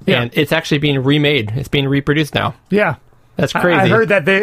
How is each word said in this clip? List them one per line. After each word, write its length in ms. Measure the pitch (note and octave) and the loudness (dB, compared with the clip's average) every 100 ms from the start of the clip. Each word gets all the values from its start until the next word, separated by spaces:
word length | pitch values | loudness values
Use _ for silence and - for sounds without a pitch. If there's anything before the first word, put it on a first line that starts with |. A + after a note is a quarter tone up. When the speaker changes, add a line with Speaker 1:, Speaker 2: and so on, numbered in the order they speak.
| - | -2
Speaker 1:
Yeah. 160 | B2+ | 0
Speaker 2:
and 80 | A#2+ | 0
it's 180 | D#3 D3 | -2 0
actually 280 | D#3+ - D3+ | -2 -2 -2
being 240 | D3 C3+ | 0 0
remade. 480 | B2+ D3 D3 D3 G#2+ A#2+ | 2 2 2 0 -2 -6
It's 120 | C3+ | -4
being 180 | C#3+ C#3 | -2 0
reproduced 480 | C#3 C#3 D3 D3+ A#2 | 0 0 -2 -2 -2
now. 200 | G2+ - _ | -4 -6 _
Speaker 1:
Yeah. 260 | G3+ G3 C#3+ - _ _ - | -2 0 -4 -12 _ _ -4
Speaker 2:
That's 180 | D3 E3+ | -2 0
Speaker 1:
I, 60 | |
Speaker 2:
crazy. 180 | F3 E3+ | 2 2
Speaker 1:
I 80 | F#3 | 2
heard 220 | A3 A3 | 2 2
that 160 | G3 D3+ | 2 2
they, 120 | F#3+ | 2